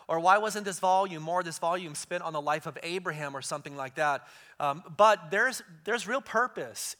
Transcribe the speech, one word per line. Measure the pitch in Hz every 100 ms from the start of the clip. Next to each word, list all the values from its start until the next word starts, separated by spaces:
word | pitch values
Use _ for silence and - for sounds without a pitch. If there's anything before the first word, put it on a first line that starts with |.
| -
Or | 165
why | 175 208
wasn't | 214 208 202
this | 180
volume, | 185 190 196 160
more | 160 180
of | 170
this | 156
volume | 170 185 165
spent | 147 - 175
on | 165
the | 156
life | 147 151 160
of | 131
Abraham | 170 185 180 156 147 139
or |
something | - 147 147 143
like | 131
that?" | 160 147 135 - - - -
Um, | 147 151 185 156
but | 214 208 160
there's, | 196 254 - - 160
there's | - 240 180
real | 262
purpose | - 220 247 190 123 107 -